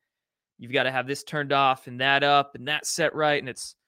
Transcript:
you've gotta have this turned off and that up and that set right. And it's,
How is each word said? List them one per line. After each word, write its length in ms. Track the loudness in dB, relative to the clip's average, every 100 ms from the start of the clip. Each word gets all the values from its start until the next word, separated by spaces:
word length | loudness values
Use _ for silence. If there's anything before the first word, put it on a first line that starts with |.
| _ _ _ _ _ -20
you've 140 | -4
gotta 180 | 0 0
have 160 | -2 -4
this 160 | -6
turned 300 | -6 -6 -2
off 340 | 2 2 2 -4
and 140 | -2
that 240 | 2 4
up 300 | 4 4 2
and 120 | -4 -6
that 200 | -4 -4
set 280 | -2 0
right. 240 | 2 0 0
And 120 | -2
it's, 260 | -10 -14 -16